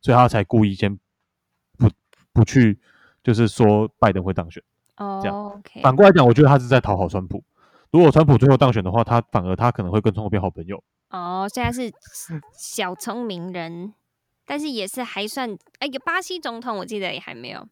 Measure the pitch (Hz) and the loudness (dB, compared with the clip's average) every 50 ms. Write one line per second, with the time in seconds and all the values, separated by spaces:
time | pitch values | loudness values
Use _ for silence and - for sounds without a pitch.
0 | _ - 123 123 123 120 - 110 98 _ - 113 110 101 95 95 - 101 101 98 | _ 2 4 4 4 4 2 -2 -2 _ 2 2 2 2 0 -2 -4 -4 -4 -8
1 | _ _ _ _ _ _ _ _ _ _ _ _ _ _ _ _ - - - _ | _ _ _ _ _ _ _ _ _ _ _ _ _ _ _ _ 0 0 0 _
2 | _ _ _ _ _ _ _ 120 107 - - 135 123 110 101 _ _ _ _ _ | _ _ _ _ _ _ _ 2 2 2 4 4 4 4 2 _ _ _ _ _
3 | _ _ _ _ _ - 117 107 117 107 - - 123 104 104 104 107 110 _ _ | _ _ _ _ _ -2 0 2 0 -2 2 2 4 4 4 2 0 -4 _ _
4 | - 110 92 95 87 95 92 95 87 85 - - _ _ _ _ _ _ _ _ | 0 0 0 0 -4 -4 -6 -6 -8 -10 -14 -20 _ _ _ _ _ _ _ _
5 | 202 202 196 190 196 202 202 202 208 202 202 202 - - _ - 131 139 131 135 | -10 -10 -8 -8 -8 -8 -8 -8 -12 -14 -16 -20 -20 -20 _ -2 0 0 4 6
6 | 202 196 196 180 135 123 117 120 151 131 143 139 123 120 131 127 - 101 104 90 | 8 8 8 8 6 6 6 6 6 6 6 4 2 2 0 0 2 0 -2 -2
7 | 95 82 - 95 92 87 - 98 _ _ _ _ _ _ _ _ _ _ - 160 | -2 -4 -4 -6 -8 -8 -12 -14 _ _ _ _ _ _ _ _ _ _ 4 6
8 | 180 - 165 156 160 143 143 113 127 139 135 123 143 131 117 110 92 92 92 117 | 6 6 6 4 4 4 4 4 4 4 4 4 4 2 0 0 -4 -2 -2 -2
9 | 113 - 117 117 117 _ - 110 87 90 92 - 113 120 120 - 101 87 90 107 | -2 0 0 -2 -2 _ -6 -4 -4 -4 -4 -2 -2 -2 -2 -4 -6 -2 -2 0
10 | 101 113 95 98 110 101 98 101 92 92 - - 82 87 101 - _ _ _ _ | 0 0 0 2 0 2 2 -2 -4 -4 -8 -8 -14 -12 -14 -14 _ _ _ _
11 | _ _ - - 349 349 180 185 196 403 - 262 240 233 240 247 254 226 - _ | _ _ -14 -12 -10 -8 -6 -6 -6 -6 -6 -6 -6 -6 -6 -6 -10 -10 -10 _
12 | _ - _ - - - 165 147 - _ _ _ - - - - 202 180 185 - | _ -20 _ -20 -16 -14 -14 -14 -14 _ _ _ -18 -14 -10 -8 -8 -8 -10 -12
13 | - 233 226 240 247 226 190 170 170 185 180 180 165 165 170 170 180 208 214 _ | -12 -12 -10 -10 -10 -10 -10 -10 -12 -12 -12 -12 -12 -12 -14 -14 -16 -16 _ _
14 | _ _ _ _ _ _ _ _ _ _ 285 294 302 311 262 220 190 190 - 262 | _ _ _ _ _ _ _ _ _ _ -10 -10 -8 -8 -8 -8 -10 -10 -10 -12
15 | 247 226 - - - 220 - 277 262 233 202 175 _ _ _ _ 262 294 254 269 | -12 -12 -10 -10 -10 -8 -8 -10 -10 -10 -10 -14 _ _ _ _ -12 -10 -10 -10
16 | _ - 320 370 370 - 370 359 311 262 233 226 233 247 220 196 185 - 226 208 | _ -6 -6 -6 -8 -8 -14 -12 -12 -12 -12 -12 -10 -10 -10 -10 -10 -10 -10 -8
17 | 190 175 160 175 - - - 117 120 123 104 - - 220 | -8 -8 -10 -10 -14 -16 -18 -18 -18 -16 -16 -18 -18 -20